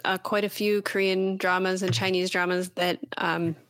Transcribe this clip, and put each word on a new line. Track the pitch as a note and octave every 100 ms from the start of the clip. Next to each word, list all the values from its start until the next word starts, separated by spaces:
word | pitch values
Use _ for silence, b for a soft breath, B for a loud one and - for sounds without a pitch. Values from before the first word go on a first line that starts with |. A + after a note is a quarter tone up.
| -
uh, | F#3
quite | - G#3
a | G3+
few | - G#3 G#3
Korean | G3+ G3+ F#3+ F#3+ F#3+ F#3+
dramas | F#3 F3+ F#3 F#3
and | F#3
Chinese | - F#3+ F#3 F#3
dramas | F#3 F3+ F3+ F#3 -
that, | F3+ F3 - -
um, | F3 E3 E3+ D#3+ -